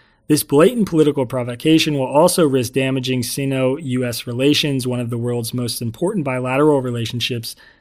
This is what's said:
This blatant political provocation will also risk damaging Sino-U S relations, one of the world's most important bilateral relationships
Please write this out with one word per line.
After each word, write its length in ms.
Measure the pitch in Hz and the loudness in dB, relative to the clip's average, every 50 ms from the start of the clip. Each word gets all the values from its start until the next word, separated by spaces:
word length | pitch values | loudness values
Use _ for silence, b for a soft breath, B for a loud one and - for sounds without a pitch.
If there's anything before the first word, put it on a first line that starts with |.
| b b b b b b | b b b b b b
This 160 | 151 147 - | 0 0 0
blatant 460 | - 143 143 160 196 254 240 202 - | 2 4 6 6 6 4 2 -2 0
political 360 | 170 156 151 147 139 143 131 | 2 2 2 2 2 0 -2
provocation 680 | 120 - 127 120 120 120 120 - 156 160 160 156 160 151 | -2 -2 -4 -4 -6 -6 -2 2 4 4 4 4 2 0
will 140 | 139 131 123 | -2 0 0
also 380 | 127 147 165 180 180 - 170 | 4 4 4 4 4 4 2
risk 280 | 143 131 131 123 113 - | 4 2 2 0 0 -2
damaging 500 | 135 131 131 131 135 127 131 127 127 120 | -2 0 0 0 -2 -2 -2 -2 -2 -4
Sino-U 800 | 120 - - 139 135 135 131 131 131 131 156 175 135 123 127 123 | -4 -4 -4 -4 -2 -2 0 0 0 -2 -2 -4 -4 -4 -2 -2
S 240 | 120 117 117 - 131 | -4 -6 -8 -8 -8
relations, 580 | 120 123 131 143 147 - - 151 139 131 123 | -4 0 2 4 4 2 2 0 -2 -2 -2
one 140 | 127 123 123 | -2 -2 -4
of 100 | 123 117 | -4 -4
the 80 | 120 120 | -4 -4
world's 360 | 117 120 120 120 117 117 - | -4 -4 -4 -4 -4 -4 -4
most 280 | 123 123 117 - - | -4 -4 -6 -6 -6
important 440 | 123 113 110 - 170 180 226 196 143 | -6 -8 -6 -4 -4 -2 -2 -2 -4
bilateral 560 | 135 127 127 127 127 127 139 151 156 147 139 | -4 -4 -4 -4 -2 0 2 4 4 4 2
relationships 720 | 127 127 120 117 117 110 - 120 113 - 127 117 113 - - b b b b b | 0 -2 -4 -4 -4 -4 -6 -4 -4 -4 -4 -6 -8 -10 -14 b b b b b